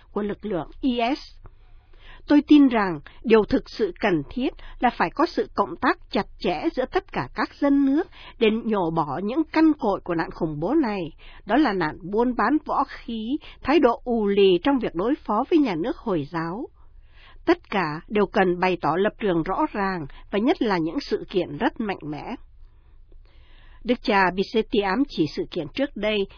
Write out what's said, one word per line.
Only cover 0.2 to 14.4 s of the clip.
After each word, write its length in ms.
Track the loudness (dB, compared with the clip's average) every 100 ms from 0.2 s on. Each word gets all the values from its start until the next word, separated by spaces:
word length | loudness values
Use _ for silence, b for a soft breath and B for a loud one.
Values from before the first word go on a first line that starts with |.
lực 220 | -6 -6
lượng 260 | -6 -6 -6 -4
I 200 | -2 0 -2 -4
S. 280 | -8 -20 -20 -20 -20 -20 b b b b 4
Tôi 140 | 4 8
tin 200 | 8 8
rằng 320 | 4 0 -4 B B
điều 200 | 4 4
thực 260 | 4 0 -2
sự 220 | -4 -4 -2
cần 220 | 0 0 -2
thiết 180 | -6 -6 B B B
là 100 | -2
phải 200 | 0 -2
có 120 | 0 -2
sự 220 | -2 -4
cộng 220 | -2 -4 -2
tác 180 | -2 -2 -4
chặt 160 | -4 -4 -4
chẽ 240 | -4 -2 -4
giữa 120 | -4 -4
tất 200 | -4 -4
cả 160 | -6 -6
các 200 | -6 -6
dân 320 | -2 2 4 4
nước 220 | 2 -2 B B 0
để 120 | 2 2
nhổ 260 | 0 0 0
bỏ 300 | 0 -2 -4
những 200 | -4 -2 -2
căn 200 | 4 4 4
cội 220 | 0 -2
của 100 | -2
nạn 160 | -4 -4
khủng 300 | -4 -6 -2
bố 140 | 0
này, 260 | 2 0 -2 -6 B B B 0
đó 100 | 2
là 160 | 2
nạn 260 | 0 -2 -6 -4
buôn 240 | 0 0 0
bán 220 | 0 0 0
võ 180 | -2
khí, 520 | -2 -6 -10 -8 -6 -6 B B
thái 180 | 2 4
độ 200 | 4 2
ù 220 | -2 0 2
lì 320 | 4